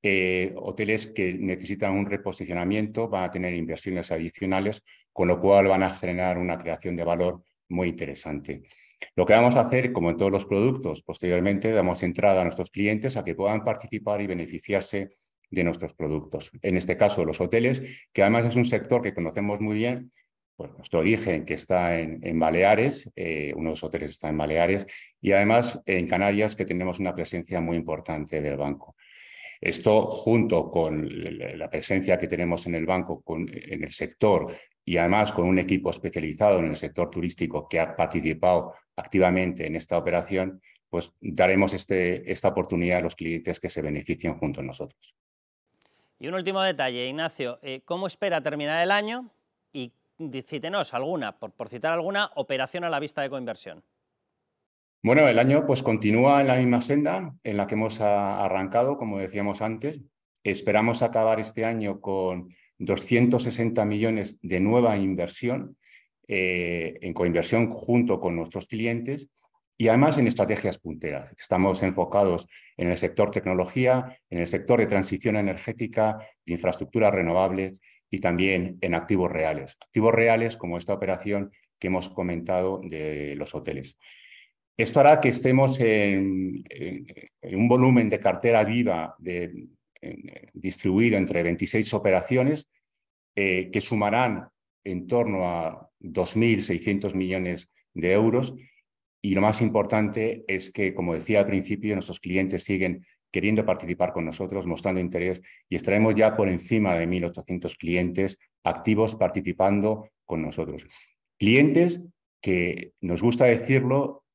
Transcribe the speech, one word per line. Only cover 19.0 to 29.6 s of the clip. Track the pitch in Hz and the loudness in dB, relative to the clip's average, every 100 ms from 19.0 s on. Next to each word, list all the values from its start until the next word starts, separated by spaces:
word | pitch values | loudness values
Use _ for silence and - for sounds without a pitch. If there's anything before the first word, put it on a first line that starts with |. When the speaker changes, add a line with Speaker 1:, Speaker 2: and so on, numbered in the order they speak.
Speaker 1:
que | 117 | 0
conocemos | 92 82 78 104 104 | -4 -6 -4 -4 -2
muy | 107 107 | -2 -2
bien, | 117 127 123 _ _ _ _ _ | -2 -4 -10 _ _ _ _ _
pues, | 76 | -16
nuestro | - - 82 | -14 -4 0
origen, | 85 110 98 80 | 2 2 0 -4
que | - | -4
está | 78 - 90 87 85 | -10 -2 0 2 -2
en, | 78 80 85 | -4 -8 -4
en | 82 | 0
Baleares, | 80 82 98 107 127 143 113 | 2 4 4 4 2 -2 -14
eh, | - 87 78 73 | -10 -6 -6 -6
uno | 71 80 | -6 -6
de | |
los | 78 | -6
hoteles | 78 - 76 | -6 -6 -8
está | - 78 | -8 -6
en | 78 | -4
Baleares, | 76 78 85 98 98 - - _ | 0 2 2 0 -4 -16 -20 _
y | - | 2
además | 98 101 117 120 - - | 4 6 4 2 -6 -2
en | 92 85 | -2 0
Canarias, | 90 101 101 107 107 | 0 2 2 0 -2
que | |
tenemos | 92 90 90 90 | -4 -2 -4 -4
una | 95 | -4
presencia | 87 82 87 85 90 | -4 -6 -8 -6 -4
muy | 82 85 | -2 -4
importante | 80 76 - 78 73 78 | -4 -6 -6 -8 -6 -4
del | 73 71 | -4 -4
banco. | 71 71 - _ _ - - - - - | -4 -6 -12 _ _ -20 -20 -20 -20 -6